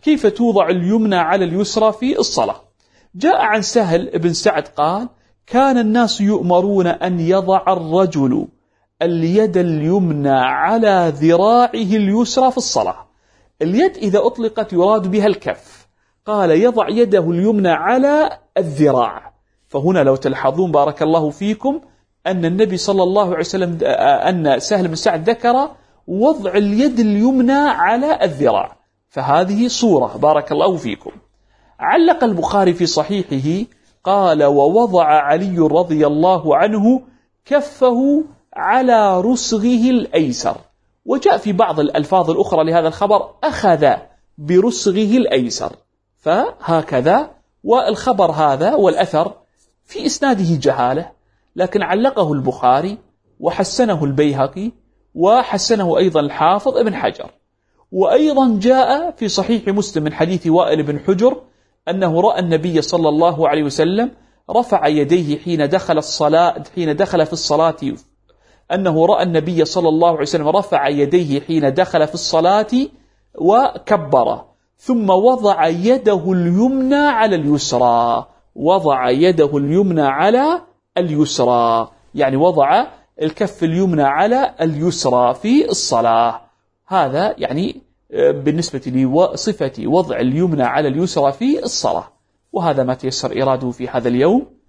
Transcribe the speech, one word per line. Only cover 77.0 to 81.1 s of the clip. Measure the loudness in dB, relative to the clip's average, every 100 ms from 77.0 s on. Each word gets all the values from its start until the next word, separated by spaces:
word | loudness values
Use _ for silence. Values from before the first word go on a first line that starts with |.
| 2 2 0 0
اليسرى، | 0 -2 0 0 2 2 0 -2 -6 _ _
وضع | -4 0 2 2 0 0
يده | 2 2 4 2 0
اليمنى | 0 0 0 2
على | 0 2 2 2 0 -2 -8 _ _ -6
اليسرى، | -4